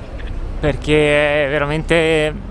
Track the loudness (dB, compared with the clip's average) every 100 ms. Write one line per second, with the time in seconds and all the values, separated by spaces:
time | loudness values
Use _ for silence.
0 | -12 -10 -8 -8 -6 -4 -2 -2 2 2
1 | 4 4 2 2 0 0 0 -2 2 2
2 | 4 2 0 -4 -10